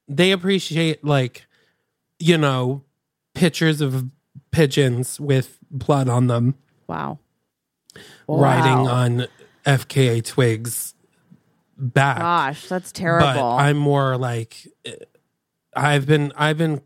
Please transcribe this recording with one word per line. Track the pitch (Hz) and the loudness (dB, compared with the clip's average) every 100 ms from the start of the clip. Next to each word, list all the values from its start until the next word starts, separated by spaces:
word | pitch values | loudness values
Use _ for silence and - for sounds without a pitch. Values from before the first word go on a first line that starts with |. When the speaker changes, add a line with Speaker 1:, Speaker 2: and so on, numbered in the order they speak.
| - | -6
Speaker 1:
They | 143 180 | 2 2
appreciate, | 190 180 196 - 156 165 151 | 2 0 -2 -2 -2 -2 -2
like, | 147 143 123 - _ _ _ _ _ _ _ - | 0 0 0 -6 _ _ _ _ _ _ _ -4
you | 165 170 | 2 4
know, | 147 131 123 139 - _ _ _ _ | 4 0 -2 -6 -10 _ _ _ _
pictures | - 175 - 165 151 | -2 -2 2 0 0
of | 143 131 127 - _ - - | -2 -2 -6 -10 _ -20 -6
pigeons | 151 151 139 135 120 127 - | 0 2 2 2 0 -4 -6
with | 143 135 127 _ - | -2 0 -2 _ -14
blood | 139 123 143 131 | -6 0 0 2
on | 123 123 | 2 2
them. | 120 120 139 _ _ - | 2 0 -2 _ _ -12
Speaker 2:
Wow. | 160 - 156 _ _ _ _ _ _ _ - - - - | -8 -8 -12 _ _ _ _ _ _ _ -20 -20 -16 -4
Speaker 1:
Riding | 147 139 131 156 135 131 | 2 4 4 4 2 2
Speaker 2:
Wow. | |
Speaker 1:
on | 123 123 120 123 _ - _ - | 0 0 0 -4 _ -20 _ 0
F | 135 - | 0 0
K | 135 127 117 | 0 2 0
A | |
Twig's | 117 - 127 110 117 110 - - _ _ _ _ _ _ _ - | -2 0 0 0 -6 -10 -12 -16 _ _ _ _ _ _ _ -10
back. | 131 139 139 143 | -4 0 2 0
Speaker 2:
Gosh, | 170 170 135 147 - | 0 0 -2 -6 -8
that's | 185 175 | -8 -8
Speaker 1:
But | - | -6
Speaker 2:
terrible. | 180 170 143 131 123 | -2 2 2 0 0
Speaker 1:
I'm | 123 143 147 | 0 2 2
more | 143 143 135 127 | 0 0 0 -2
like, | 127 117 113 - - _ - - - _ _ _ _ _ _ - | -4 -6 -8 -14 -20 _ -18 -18 -20 _ _ _ _ _ _ -2
I've | 143 147 135 | 0 2 2
been, | 156 147 - | 0 0 -2
I've | 151 156 | -2 0
been | 165 147 | -2 -4